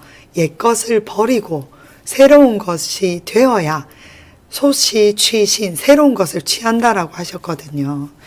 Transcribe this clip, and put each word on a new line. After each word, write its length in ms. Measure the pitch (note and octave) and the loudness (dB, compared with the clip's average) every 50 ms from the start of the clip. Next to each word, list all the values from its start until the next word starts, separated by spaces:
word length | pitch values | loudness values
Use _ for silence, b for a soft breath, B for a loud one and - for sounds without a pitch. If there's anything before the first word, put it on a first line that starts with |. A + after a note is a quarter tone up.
| B B B B B B B F3 | B B B B B B B -4
옛 200 | E3 D3+ D#3 - | -4 -2 -2 -2
것을 460 | - A#3 A#3 - - - A#3 G#3+ G#3 | -2 0 0 -2 -2 -2 -2 -2 -2
버리고 640 | - - F#3+ G#3+ A#3 C4 A3+ G#3 - E3 D3 C3+ - B B B B B B B | -4 -4 -2 -2 0 0 -2 -2 -4 -8 -8 -10 -12 B B B B B B B
새로운 520 | B - - C4+ C#4 C#4+ D4 C#4+ B3+ A3 G3+ | B 2 4 6 8 8 8 6 6 4 0
것이 640 | - F3 F3 E3 - - - - G3 F#3 F3 F3 - | -4 -6 -6 -6 -6 -8 -8 -4 -4 -4 -4 -6 -8
되어야 640 | - - G#3+ B3+ C4 B3 G#3 E3+ D3+ D#3 D#3 C#3 - B B B B B B B B B B B B | -4 0 2 2 2 2 0 -2 -2 -4 -6 -8 -12 B B B B B B B B B B B B
솥이 640 | - - - C#4+ C#4 - - - - A3+ G#3+ G#3 G#3 | -6 -2 0 0 0 0 -2 -2 0 2 2 2 2
취신, 600 | G#3 - - - A3 G#3 G3 - - G#3+ F#3+ E3+ | 0 -2 -2 0 0 0 0 -2 -2 -4 -6 -8
새로운 400 | D3+ - - C#4+ D4 D4+ C#4+ B3+ | -2 2 4 4 6 6 4 2
것을 260 | F#3+ F#3+ D#3+ - E3+ | 0 -2 -4 -4 -6
취한다라고 720 | D3+ - - - A3+ A3+ A3+ A#3 A#3 A#3+ A3+ G3 F3 D#3 - | -6 -6 -6 -4 -2 -2 -2 0 0 0 0 0 -4 -6 -8
하셨거든요. 960 | - F3 - - F3+ - - E3 D3 - D3+ D3 C#3+ C#3 C#3 D3 C#3+ C#3+ C#3+ - B B | -12 -14 -12 -14 -12 -10 -10 -10 -10 -10 -10 -8 -6 -6 -6 -6 -8 -8 -12 -14 B B